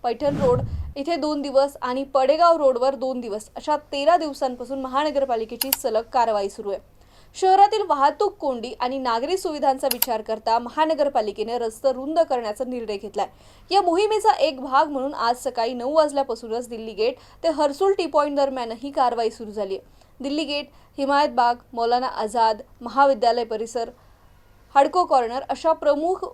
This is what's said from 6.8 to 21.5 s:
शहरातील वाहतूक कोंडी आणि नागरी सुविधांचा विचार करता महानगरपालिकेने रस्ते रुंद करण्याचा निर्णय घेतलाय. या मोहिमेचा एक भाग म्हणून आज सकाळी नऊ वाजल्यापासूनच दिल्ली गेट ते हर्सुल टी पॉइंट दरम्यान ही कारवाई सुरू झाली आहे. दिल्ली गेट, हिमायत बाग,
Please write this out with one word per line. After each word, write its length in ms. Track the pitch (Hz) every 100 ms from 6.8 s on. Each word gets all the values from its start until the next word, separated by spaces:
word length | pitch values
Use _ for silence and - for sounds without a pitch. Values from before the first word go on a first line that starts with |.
| - _ _ - - -
शहरातील 460 | 370 381 403 415 381
वाहतूक 480 | 294 277 - 415 -
कोंडी 360 | 285 247 214 -
आणि 180 | 247 269
नागरी 380 | 254 226 285 370
सुविधांचा 520 | 370 302 277 269 277
विचार 300 | 254 - 220
करता 360 | 220 220 220 226
महानगरपालिकेने 1000 | 240 294 311 311 285 269 214 208 220 240
रस्ते 340 | 214 220 269
रुंद 260 | 247 269 330
करण्याचा 440 | 330 254 226 214
निर्णय 320 | 254 247 220 202
घेतलाय. 300 | 208 208 - - - - -
या 120 | 381
मोहिमेचा 500 | 359 339 415 427 440 349
एक 240 | 294 262
भाग 300 | 269 262 311
म्हणून 240 | 277 269
आज 280 | - 233 247
सकाळी 320 | 277 240 233
नऊ 180 | 247 240
वाजल्यापासूनच 760 | 311 302 277 277 226 226 226 240
दिल्ली 240 | 226 220
गेट 240 | 196 226 262 - -
ते 60 | 330
हर्सुल 440 | 294 294 277 381
टी 140 | 392 330
पॉइंट 300 | 302 294 285
दरम्यान 360 | 277 262 233 226
ही 140 | 277
कारवाई 400 | 277 254 233 226
सुरू 200 | 233 214
झाली 260 | 214 196 190
आहे. 460 | - - _ -
दिल्ली 220 | 269 294
गेट, 260 | 285 285 294 - - -
हिमायत 320 | 269 285 294
बाग, 240 | 240 240